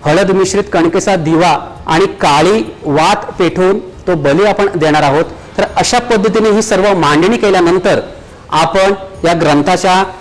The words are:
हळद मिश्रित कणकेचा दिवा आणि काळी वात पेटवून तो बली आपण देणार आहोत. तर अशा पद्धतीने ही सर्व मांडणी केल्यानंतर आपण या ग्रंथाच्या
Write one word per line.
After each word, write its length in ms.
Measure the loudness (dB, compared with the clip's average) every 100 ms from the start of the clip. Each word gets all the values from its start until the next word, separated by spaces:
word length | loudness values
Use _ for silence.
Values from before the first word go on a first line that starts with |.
| 0
हळद 260 | 0 2
मिश्रित 320 | 0 0 -2 -2
कणकेचा 420 | 0 0 0 -2 -2
दिवा 520 | 0 2 2 0 -4 -12 -4
आणि 180 | 0 0
काळी 680 | 0 0 2 2 2 -2 -10
वात 320 | -4 0 2 0
पेटवून 640 | -4 -2 -2 2 0 0
तो 360 | -4 -10 -4 -2
बली 300 | 0 2 2
आपण 220 | 2 0 0
देणार 280 | 0 2
आहोत. 220 | 2 0 -2 -6 -12 -6
तर 60 | -4 -2
अशा 240 | 0 0
पद्धतीने 500 | 0 0 2 2 2
ही 120 | 2
सर्व 320 | 0 0 2
मांडणी 440 | 2 2 2 2 2
केल्यानंतर 640 | 2 2 2 2 0 -2 -4 -16 -20 -20 -4
आपण 440 | -2 0 0 0 0 -8 -4
या 100 | -2
ग्रंथाच्या 680 | 0 2 2 2 0 2 2 0 -8